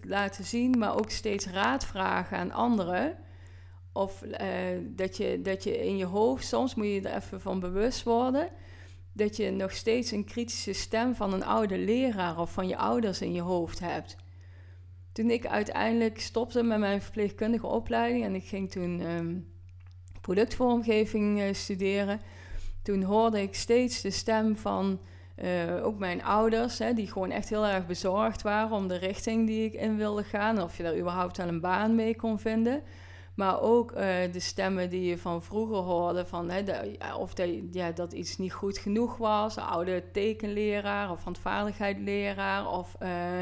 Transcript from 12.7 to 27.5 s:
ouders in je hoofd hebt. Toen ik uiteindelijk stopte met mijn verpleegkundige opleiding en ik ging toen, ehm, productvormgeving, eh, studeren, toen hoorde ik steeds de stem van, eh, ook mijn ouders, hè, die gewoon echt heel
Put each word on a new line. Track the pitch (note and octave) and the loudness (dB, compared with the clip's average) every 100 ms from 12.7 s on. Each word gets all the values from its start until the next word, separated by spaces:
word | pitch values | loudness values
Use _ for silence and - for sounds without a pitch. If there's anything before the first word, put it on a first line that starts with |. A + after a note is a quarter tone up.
| - | 0
ouders | G3+ A#3+ A3 F3 | 2 2 2 0
in | F#3 | -2
je | F3 | -2
hoofd | F3 F3+ E3+ - | 0 2 0 -4
hebt. | F3 D#3 D#3 - - - - - - - - - - | -4 -4 -6 -14 -18 -20 -20 -20 -20 -20 -20 -20 -10
Toen | - A3+ | -2 2
ik | A#3 - | 2 0
uiteindelijk | G#3 G#3 - G#3+ A#3 A3+ G#3+ | 0 0 0 2 4 2 0
stopte | - - A#3+ A#3+ | -2 -2 0 2
met | A#3 G#3+ | 4 4
mijn | G3+ G3+ | 4 2
verpleegkundige | - - G#3 - A3 A#3 A3+ | 0 0 0 0 0 0 2
opleiding | A3+ A#3 A3+ A#3 B3 | 0 2 2 4 2
en | A3 | 0
ik | F#3+ | -2
ging | F3+ G3 F#3+ | -4 -4 -4
toen, | F#3+ F3 F3 | -2 -2 -2
ehm, | E3+ E3+ E3+ E3+ - - - - - - - - | -2 -2 -2 -4 -8 -14 -18 -18 -18 -18 -16 -10
productvormgeving, | - F#3 A3+ - B3+ A#3+ A3+ G#3+ G#3+ G#3+ G#3 G#3 | 0 4 4 4 4 4 4 4 4 4 4 4
eh, | G3 | 2
studeren, | G3 - G3 G3 G3 G3+ G#3 - - - - - - | 0 -2 0 2 2 2 0 -4 -14 -8 -6 -4 -4
toen | - G3 | 0 2
hoorde | F#3+ G#3 A3+ G#3+ | 4 6 6 4
ik | G3 | 0
steeds | G3 - A#3 B3 B3 | -2 4 6 6 0
de | G3 | -2
stem | F#3+ - A3 A3 G#3+ | -2 2 4 4 2
van, | G#3 G3 F#3+ F#3 - - - | 0 2 2 0 -6 -18 -18
eh, | - F#3 F3+ E3+ F3 | -6 -2 0 0 0
ook | - G#3 | 0 0
mijn | F#3+ F3 | -2 -2
ouders, | - G3+ A3+ A3+ A#3+ - | 2 4 6 4 2 0
hè, | A3+ | 0
die | A#3+ G3 | 0 0
gewoon | - F#3 | -2 -2
echt | G3+ | -2
heel | G#3 | -2